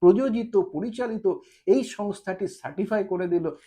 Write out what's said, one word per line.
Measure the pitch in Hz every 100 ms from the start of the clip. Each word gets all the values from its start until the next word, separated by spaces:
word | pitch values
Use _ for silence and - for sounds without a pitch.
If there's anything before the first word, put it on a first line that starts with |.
প্রযোজিত, | 175 196 269 226 233 202
পরিচালিত | 180 151 226 233 247 220 190 - - _ -
এই | 254
সংস্থাটি | 247 - 208 202 - 185 190
সার্টিফাই | - 127 143 208 220
করে | 190 180 180
দিল | 170 160 -